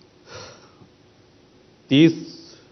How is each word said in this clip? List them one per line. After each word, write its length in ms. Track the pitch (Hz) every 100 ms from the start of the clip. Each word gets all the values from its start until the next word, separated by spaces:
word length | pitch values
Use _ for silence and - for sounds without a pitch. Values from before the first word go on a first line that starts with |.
| _ _ - - - - - _ - _ _ _ _ _ _ _ _ _ -
तीस 380 | 165 165 - - - - - -